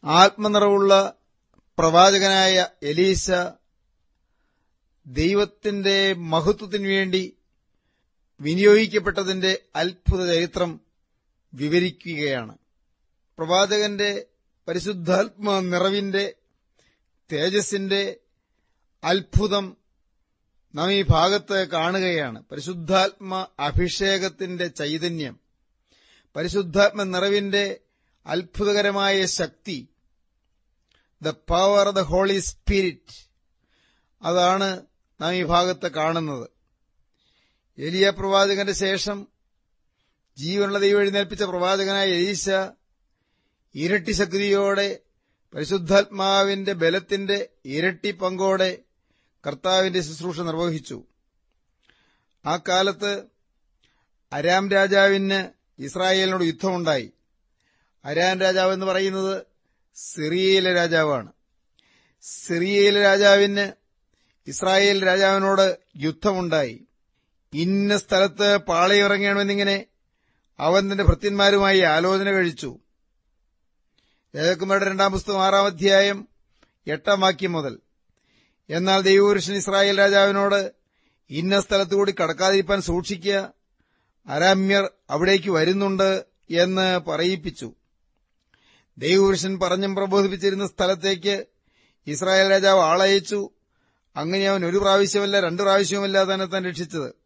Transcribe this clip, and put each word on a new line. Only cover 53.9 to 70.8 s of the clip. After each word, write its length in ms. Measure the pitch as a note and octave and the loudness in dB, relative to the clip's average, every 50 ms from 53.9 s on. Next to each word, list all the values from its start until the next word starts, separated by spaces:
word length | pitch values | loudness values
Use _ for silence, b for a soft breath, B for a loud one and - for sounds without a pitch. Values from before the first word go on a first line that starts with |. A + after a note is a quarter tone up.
| _ _ _ _ _ _ _ _ - | _ _ _ _ _ _ _ _ -10
അരാം 380 | C#3+ D3 E3+ F3+ F#3+ G3 G3+ | -4 0 2 2 2 2 2
രാജാവിന് 760 | G3+ G3 G3 G3 G3 G3 G3 G3 G3 G3 G3 F#3+ G3 G3 F#3 F#3 _ _ _ _ _ _ | 2 2 2 4 4 4 4 4 4 2 0 -2 -2 -2 -4 -6 _ _ _ _ _ _
ഇസ്രായേലിനോട് 640 | C3 C#3 - - F#3 F#3 F#3+ F#3+ F#3+ F#3+ F#3+ F#3 F3 | -16 -12 -6 -4 0 0 2 2 2 0 0 0 -2
യുദ്ധമുണ്ടായി. 680 | E3 E3 D#3+ - F#3+ F#3 F3+ F3 D#3+ D3+ C3+ A2+ G#2 _ _ _ _ _ _ _ _ _ _ _ _ _ _ _ _ _ _ _ | -2 -2 -2 -4 -4 -2 -2 -2 -2 -2 -2 -4 -8 _ _ _ _ _ _ _ _ _ _ _ _ _ _ _ _ _ _ _
അരാം 360 | C#3 D3 D#3+ F3 F#3 F#3+ F#3 | -8 -4 -2 0 0 0 0
രാജാവെന്ന് 440 | F#3+ F#3 F#3 F#3+ F#3 F#3 F#3+ F#3+ F#3+ | 0 0 2 2 2 0 0 -2 -2
പറയുന്നത് 580 | F#3+ F#3 F#3 F#3+ G3 F#3+ F#3+ F#3+ F#3+ F#3+ F#3+ - _ _ _ _ _ _ _ _ _ _ | -2 -2 -2 -2 -2 -2 -4 -4 -4 -6 -6 -10 _ _ _ _ _ _ _ _ _ _
സിറിയയിലെ 800 | - - - - E3 D3+ D#3 E3 F3+ F#3+ F#3+ F#3+ F#3+ F#3 F#3 F3+ | -20 -18 -16 -10 -8 -6 -4 -2 0 2 4 4 4 4 2 2
രാജാവാണ്. 580 | F3 E3+ E3+ E3 D#3+ D#3+ D3+ C#3+ B2+ G#2+ E2+ _ _ _ _ _ _ _ _ _ _ _ _ _ _ _ _ _ _ | 2 0 2 2 2 2 2 0 -4 -4 -8 _ _ _ _ _ _ _ _ _ _ _ _ _ _ _ _ _ _
സിറിയയിലെ 800 | _ - - - - - F3 E3+ F3 F#3+ G3+ G3+ G3+ G3+ G3+ G3+ | _ -18 -18 -16 -8 -6 -4 -2 -2 0 2 4 4 4 4 4
രാജാവിന് 720 | G3+ G3 G3 G3 G#3 G3+ G3 G3+ G3+ G3+ G3+ G3+ G3+ G3 - _ _ _ _ _ _ _ _ _ _ _ _ _ _ - | 4 4 4 6 6 6 8 6 6 2 2 -2 -4 -4 -6 _ _ _ _ _ _ _ _ _ _ _ _ _ _ -14
ഇസ്രായേൽ 580 | C3+ - - F#3 F#3+ F#3+ G3+ G3+ G3+ G3 F#3+ | -8 -4 -2 2 4 4 4 4 2 2 2
രാജാവിനോട് 720 | F#3 F3+ F#3+ G3 F#3+ G3 G3 F#3+ G3 G3 G3 F#3+ F#3 F3+ - _ _ _ - | 2 2 4 4 4 2 2 2 2 4 4 4 2 2 -4 _ _ _ -6
യുദ്ധമുണ്ടായി. 840 | C#3 D#3 D#3 _ - G#3 G3 F#3 F3+ F3 D#3+ D#3 C#3+ B2 A2+ A#2 - _ _ _ _ _ _ _ _ _ _ _ _ _ - | -6 -6 -6 _ -2 0 0 0 -2 0 0 0 -2 -2 -6 -12 -20 _ _ _ _ _ _ _ _ _ _ _ _ _ -6
ഇന്ന 440 | D3+ E3 F3+ F#3+ G3 G3+ G3+ G#3 G3+ | -4 -2 0 0 0 0 0 0 -2
സ്ഥലത്ത് 600 | - _ G#3 F#3 G3 G3 D3+ - G#3 G3+ G3+ G3+ | -2 _ 0 2 2 0 0 0 2 2 2 2
പാളയമിറങ്ങണമെന്നിങ്ങനെ 1300 | - - F3 E3 F3 F#3 G3+ G3+ G3+ G3+ G3+ G3 G3+ G3+ G3+ G3+ G3+ G3 G3+ G3+ G3+ G3 G3 G3 - _ _ _ _ _ _ _ _ _ _ _ _ _ _ _ | 0 -2 0 2 2 4 4 4 4 4 2 0 0 0 0 0 0 -2 -2 -2 -2 -2 -2 -4 -6 _ _ _ _ _ _ _ _ _ _ _ _ _ _ _
അവൻ 320 | C3+ D#3 F3 G3 | 0 2 2 2